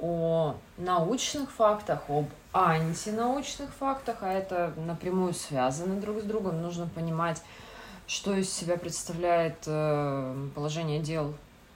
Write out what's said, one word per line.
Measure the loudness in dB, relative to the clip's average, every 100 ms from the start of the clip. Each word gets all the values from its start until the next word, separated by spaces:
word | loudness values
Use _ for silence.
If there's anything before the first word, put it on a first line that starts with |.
о | -2 0 2 2 2 -2 -10 -8
научных | 0 2 2 2 0 -2 -4
фактах, | 4 6 6 0 -2 0
об | 0 0 -4 -2
антинаучных | 4 6 6 2 -2 -2 0 0 0 -2 -8 -10 -4
фактах, | -2 -2 -4 -4
а | -2
это | -2 0 0 0 -2
напрямую | -6 -4 0 2 2
связано | 0 -2 2 2 2 -2 -2
друг | -2 -4
с |
другом. | -2 -2 0 -2
Нужно | -2 -4 -4
понимать, | -4 -2 0 0 0 -8 -18 -16 -16 -16 -16 -8
что | -4 0
из | 2 0
себя | -2 0 0
представляет, | 0 -6 -6 0 4 4 4 -2 -2
э, | 0 2 2 2 0 -2 -4 -6 -4
положение | -2 -2 0 0
дел | 0 0 -2 -4 -12 -20 -20